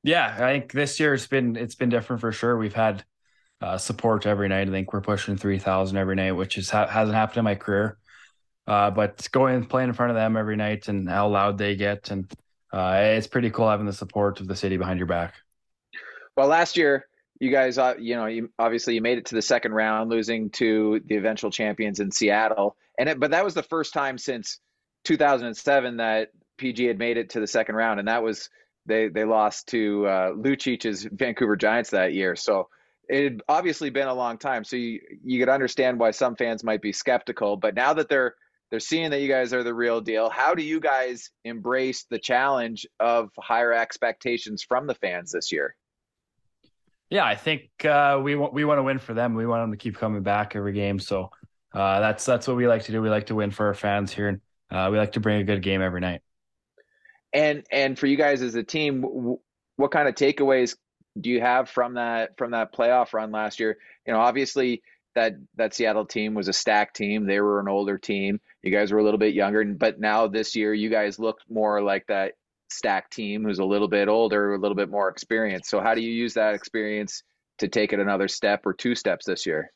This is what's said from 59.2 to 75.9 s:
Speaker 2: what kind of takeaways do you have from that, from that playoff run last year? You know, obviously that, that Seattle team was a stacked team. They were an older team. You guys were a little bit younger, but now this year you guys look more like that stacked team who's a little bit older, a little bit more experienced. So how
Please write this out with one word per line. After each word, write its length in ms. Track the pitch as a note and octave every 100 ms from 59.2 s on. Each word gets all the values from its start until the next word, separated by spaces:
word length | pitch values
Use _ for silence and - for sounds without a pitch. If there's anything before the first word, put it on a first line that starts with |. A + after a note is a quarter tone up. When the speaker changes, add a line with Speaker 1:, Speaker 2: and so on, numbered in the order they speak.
| A#2+ C3 _ _ _
Speaker 2:
what 160 | - C#3
kind 160 | D#3+ C#3+
of 80 |
takeaways 600 | A2 C#3 C#3 C#3 C3 A#2+ - _ _ _ G#2
do 80 | A#2+
you 120 | B2
have 280 | A#2+ B2+ B2
from 260 | - B2
that, 440 | B2 A#2 A#2 A2+ -
from 140 | A#2+
that 200 | A#2 A2
playoff 400 | - A#2 B2+ A#2+
run 200 | A2+ A2
last 260 | G#2+ G#2+ -
year? 200 | A2 G#2+ - - -
You 60 |
know, 80 | A2
obviously 640 | A#2+ B2+ C3 C#3 B2+ A#2 _ _ _ A#2+
that, 160 | A2+ G2 - -
that 180 | A2
Seattle 320 | - A2+ G#2+ G#2
team 280 | A2+ G#2+
was 120 | G#2+ F#2+
a 60 |
stacked 420 | F#2 - G#2 G#2
team. 320 | - G#2 G#2+ G2+
They 140 | G2
were 180 | G#2 G2+
an 80 | G2
older 320 | G2 G2+ G2
team. 420 | - G2+ G2 G#2 _ _
You 80 | F#2+
guys 220 | G2+ G#2
were 60 | G#2+
a 40 |
little 160 | G#2+ G#2
bit 160 | G#2+
younger, 300 | G2 G2 G#2
but 340 | G#2 G2+ A2+ G2+
now 280 | G#2+ G#2+ A2
this 280 | G#2+ G#2+
year 200 | A2+ G#2+
you 160 | G#2+ A2
guys 280 | A2 G#2 G2
look 200 | A2 A2 _
more 320 | A2 G#2+ G#2
like 240 | G2+ G2 -
that 260 | G2+ F#2+ - _ _ _
stacked 440 | - A2+ F#2+ -
team 300 | - G#2 G#2+
who's 160 | A2 F#2+
a 60 |
little 240 | F#2+ G2+ G2+
bit 200 | G2+ G2+
older, 460 | A2 A2+ G#2 G2+
a 40 | G2+
little 180 | G2+ G2+
bit 140 | F#2+
more 180 | G2+ F#2+
experienced. 640 | - - A2+ G#2+ F#2 -
So 100 | G#2
how 140 | G#2+